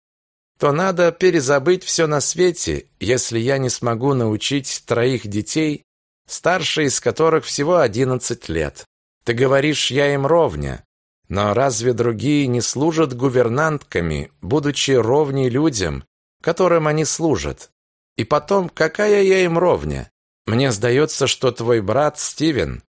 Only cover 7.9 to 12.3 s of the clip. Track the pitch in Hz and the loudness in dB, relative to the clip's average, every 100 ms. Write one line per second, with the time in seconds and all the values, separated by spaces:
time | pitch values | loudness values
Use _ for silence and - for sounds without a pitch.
7.9 | 104 131 127 - - - 82 73 - - | 0 -2 0 -2 -6 -4 -4 -4 -6 -18
8.9 | _ _ _ - 117 131 139 147 139 - | _ _ _ -4 0 2 2 2 0 -2
9.9 | 131 143 143 139 170 147 76 71 62 _ | 0 0 0 2 2 2 -2 -6 -8 _
10.9 | _ _ _ _ 95 104 104 135 117 123 | _ _ _ _ -2 0 2 0 0 0
11.9 | 117 120 110 139 | 0 0 0 0